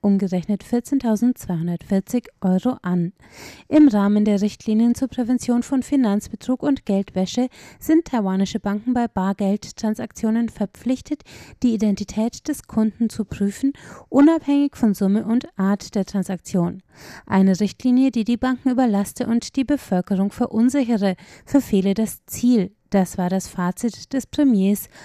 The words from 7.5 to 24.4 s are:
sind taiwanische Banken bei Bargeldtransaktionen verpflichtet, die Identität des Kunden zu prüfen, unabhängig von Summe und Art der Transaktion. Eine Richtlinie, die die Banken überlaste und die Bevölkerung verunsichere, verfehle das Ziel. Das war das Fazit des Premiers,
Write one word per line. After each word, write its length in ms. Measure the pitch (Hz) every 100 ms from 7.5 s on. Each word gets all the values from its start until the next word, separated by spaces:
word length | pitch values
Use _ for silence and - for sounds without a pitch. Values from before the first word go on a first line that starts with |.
| - - -
sind 280 | - 320 -
taiwanische 540 | 240 190 190 196 220
Banken 320 | 202 208 233
bei 160 | 247 233
Bargeldtransaktionen 1400 | 196 190 196 196 202 - - 214 220 - - 220 226 233
verpflichtet, 720 | - 202 - 240 262 - 302 - - - -
die 100 | 247
Identität 720 | 220 214 196 202 214 226 - -
des 180 | 277
Kunden 440 | - 226 220 - 226
zu 160 | -
prüfen, 480 | 202 - 202 - 277 - - - -
unabhängig 680 | 262 294 330 - 285 285 -
von 160 | 226
Summe 320 | 185 196 208
und 220 | - 240 320 -
Art 380 | 190 202 -
der 100 | 208
Transaktion. 800 | 190 202 180 180 - 180 175 190 _ - - -
Eine 340 | - 190 190 180
Richtlinie, 520 | 202 - 254 247 262
die 140 | 233
die 120 | 220 240
Banken 320 | 254 254 254
überlaste 580 | 247 247 202 202 - 233
und 300 | 233 - 269
die 80 |
Bevölkerung 680 | 262 285 - 180 - 190 196
verunsichere, 840 | - 240 220 247 285 233 220 196 180 - - -
verfehle 480 | 285 - 196 196
das 320 | 196 214 - -
Ziel. 460 | - 240 233 180 _ -
Das 260 | 202 180 -
war 120 | 180
das 160 | 190 -
Fazit 680 | - 180 - 240 - -
des 140 | 269 -
Premiers, 640 | -